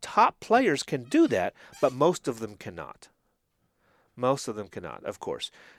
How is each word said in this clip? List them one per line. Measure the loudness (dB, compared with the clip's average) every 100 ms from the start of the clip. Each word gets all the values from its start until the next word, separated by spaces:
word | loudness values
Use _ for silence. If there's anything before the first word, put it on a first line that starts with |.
top | -2 2 2 2
players | 2 4 4 0
can | -2 -6
do | 0 4 4
that, | 2 -2 -6 -16 -2
but | 0
most | 4 2 2 -4
of | -6
them | -8 -10
cannot. | -14 -12 -14 -16 -20 _ _ _ _ _ _ _ _ _ _ -4
Most | 0 0 -2
of | -8
them | -10
cannot, | -12 -12 -10
of | -10 -8
course. | -8 -8 -10 -14 -20